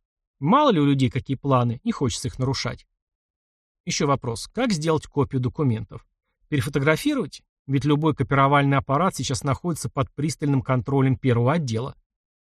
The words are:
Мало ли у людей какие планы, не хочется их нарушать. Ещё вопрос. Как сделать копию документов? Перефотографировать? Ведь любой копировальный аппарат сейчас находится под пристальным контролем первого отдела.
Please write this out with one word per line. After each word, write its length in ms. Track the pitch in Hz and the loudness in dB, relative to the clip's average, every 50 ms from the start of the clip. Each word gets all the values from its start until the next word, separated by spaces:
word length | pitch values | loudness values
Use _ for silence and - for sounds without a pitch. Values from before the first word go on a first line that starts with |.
| _ _ _ _ _ _ _ _ | _ _ _ _ _ _ _ _
Мало 320 | 135 156 226 285 302 285 | 0 2 4 4 4 4
ли 80 | 208 156 | 4 4
у 60 | 143 | 4
людей 240 | 143 143 135 135 123 | 2 2 2 2 0
какие 280 | - 123 - - 135 - | 0 -2 -4 -4 -6 -6
планы, 420 | - 143 135 123 123 120 113 - - | -2 0 2 2 2 0 -2 -4 -4
не 80 | 233 | -6
хочется 360 | 220 - 143 120 - - - - | -4 -2 -2 -2 -2 -4 -6 -8
их 120 | - - | -6 -4
нарушать. 480 | 127 135 127 - - - 127 - - _ _ _ _ _ _ _ _ _ _ _ _ _ _ _ _ _ _ _ _ | -4 -4 -4 -4 -6 -8 -8 -10 -14 _ _ _ _ _ _ _ _ _ _ _ _ _ _ _ _ _ _ _ _
Ещё 220 | 175 - - 170 143 | -8 -4 -2 0 0
вопрос. 400 | 139 - - 120 113 - - - | 0 0 -2 -6 -8 -8 -10 -8
Как 260 | - 214 254 247 202 | -6 -4 -2 -2 -2
сделать 320 | 151 151 165 156 147 - | -2 0 0 -2 -2 -2
копию 340 | - - 147 135 - - 131 | -4 -2 -2 -2 0 -2 -2
документов? 680 | 123 120 - - 151 127 113 110 - - - - - _ _ _ _ _ _ _ _ _ | -2 -4 -2 -2 0 0 0 -2 -4 -10 -14 -18 -20 _ _ _ _ _ _ _ _ _
Перефотографировать? 960 | 151 139 110 123 - 147 135 156 156 151 - 285 302 269 185 135 - - - _ _ _ _ - | -4 -4 -2 -2 -2 0 2 2 2 2 0 -2 -2 -2 -4 -6 -10 -16 -20 _ _ _ _ -2
Ведь 180 | 135 139 127 | -2 0 2
любой 300 | 147 147 147 160 160 143 | 2 2 2 2 2 0
копировальный 600 | - 135 - 143 135 139 139 143 143 139 139 139 135 | 0 -2 0 2 2 4 4 4 4 4 4 2 2
аппарат 380 | - - 135 147 180 185 - | 0 0 0 0 0 0 -2
сейчас 280 | - 131 - 135 - - | -2 -4 -4 -4 -4 -2
находится 460 | 143 135 - - 175 156 - - 135 | -2 -2 -2 -2 -4 -6 -6 -6 -6
под 220 | - 143 131 - - | -4 -4 -4 -4 -4
пристальным 480 | - 139 156 131 - 156 143 139 135 - | -4 -4 -4 -4 -2 0 0 0 0 0
контролем 520 | - 131 127 - - 135 135 131 135 127 | 0 0 -2 0 0 2 2 2 2 2
первого 380 | - - 131 117 117 120 127 156 | 0 0 0 2 2 2 2 2
отдела. 420 | 175 147 123 113 110 123 147 - - _ _ _ _ _ _ _ _ | 0 0 -2 -4 -4 -4 -6 -10 -14 _ _ _ _ _ _ _ _